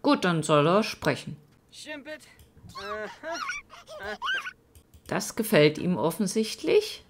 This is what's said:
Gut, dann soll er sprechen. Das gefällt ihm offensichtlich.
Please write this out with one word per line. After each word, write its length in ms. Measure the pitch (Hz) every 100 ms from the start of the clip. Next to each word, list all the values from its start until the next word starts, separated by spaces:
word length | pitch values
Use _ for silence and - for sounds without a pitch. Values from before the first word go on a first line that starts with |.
Gut, 240 | 277 285
dann 180 | 185 170
soll 240 | 151 151 147
er 160 | 190
sprechen. 540 | 220 - - 135 - 147 _ _ _ - - 302 262 302 - - - - - - 196 214 208 - 311 339 - 1077 - 698 - 622 403 - 1017 1077 1077 1077 _ - _ - -
Das 300 | 185 - -
gefällt 400 | 220 180 151 151
ihm 220 | - 180
offensichtlich. 1040 | 143 165 196 220 220 - 320 415 415 - -